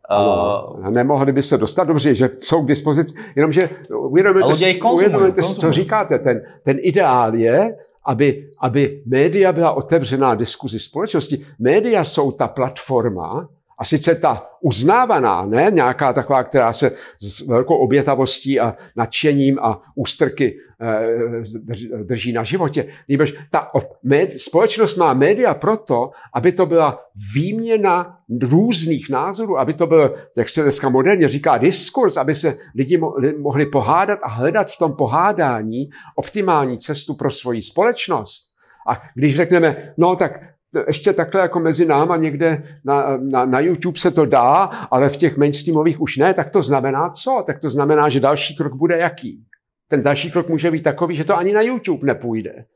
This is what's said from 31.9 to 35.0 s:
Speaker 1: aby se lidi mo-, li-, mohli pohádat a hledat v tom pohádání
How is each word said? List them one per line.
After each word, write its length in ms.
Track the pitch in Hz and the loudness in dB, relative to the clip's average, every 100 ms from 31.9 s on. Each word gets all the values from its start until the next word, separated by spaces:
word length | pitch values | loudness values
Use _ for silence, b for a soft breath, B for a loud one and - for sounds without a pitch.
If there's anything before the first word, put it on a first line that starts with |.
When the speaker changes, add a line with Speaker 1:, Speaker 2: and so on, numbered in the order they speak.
| - 214 160 | 0 0 0
Speaker 1:
aby 180 | 139 151 | -2 -2
se 200 | 156 123 B 117 | -2 -4 B -6
lidi 220 | 135 175 | 0 0
mo-, 160 | 160 139 | 0 -2
li-, 180 | 131 151 | -2 -2
mohli 240 | 143 135 143 | -4 -2 0
pohádat 540 | 143 110 165 202 202 | 0 2 0 0 -4
a 60 | - | -6
hledat 400 | 110 139 214 - | -4 0 0 -2
v 80 | - | -2
tom 160 | 165 | -4
pohádání 960 | 117 | -2